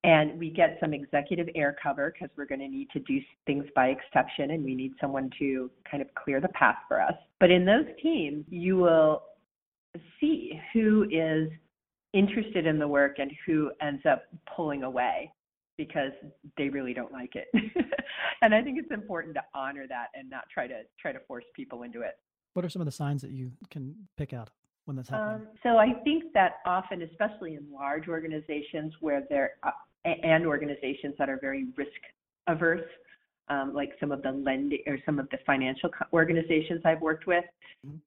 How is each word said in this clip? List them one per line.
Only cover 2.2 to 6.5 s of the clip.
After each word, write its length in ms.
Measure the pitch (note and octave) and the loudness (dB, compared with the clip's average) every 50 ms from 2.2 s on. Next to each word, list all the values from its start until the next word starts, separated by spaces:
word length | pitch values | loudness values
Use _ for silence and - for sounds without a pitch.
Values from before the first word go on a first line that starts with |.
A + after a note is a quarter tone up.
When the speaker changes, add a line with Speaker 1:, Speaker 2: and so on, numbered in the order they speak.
| F3 C#3+ _ | -14 -14 _
Speaker 1:
we're 80 | - C#3+ | -12 -8
gonna 240 | C3+ C#3 C3+ C3+ C3+ | -8 -8 -8 -8 -8
need 220 | C3+ C3+ C#3 - | -8 -8 -10 -6
to 100 | - D3+ | -8 -10
do 160 | - - C3+ | -4 -2 -2
s-, 80 | C#3 C3+ - _ _ _ | -2 -2 -6 _ _ _
things 180 | - C#3+ C#3+ C#3 C#3+ - | -2 -2 -2 -2 0 2
by 140 | C#3 C3 B2+ | 4 4 4
exception, 640 | C3+ C3+ - - - C#3+ C3 - - - D3 C#3 D#3 | 2 -2 -6 2 2 2 2 2 -2 -4 -4 -2 -2
and 100 | E3+ C#3+ | -2 -2
we 120 | C3+ C3 | -4 -4
need 180 | B2+ C3 C3 C3+ - | -4 -6 -6 -6 -4
someone 300 | - C#3 C#3 C3+ C3+ C3 - - | -4 -2 -2 -2 -4 -4 -4 -2
to 320 | D3 C#3 C3+ C3 B2+ B2+ _ _ _ - | -2 0 0 -2 -4 -6 _ _ _ -8
kind 100 | - C#3+ | -6 -6
of 140 | C3+ - _ | -6 -6 _
clear 260 | - - - C#3 C3+ | -8 -4 -2 -2 0
the 80 | - | 0
path 280 | - | -2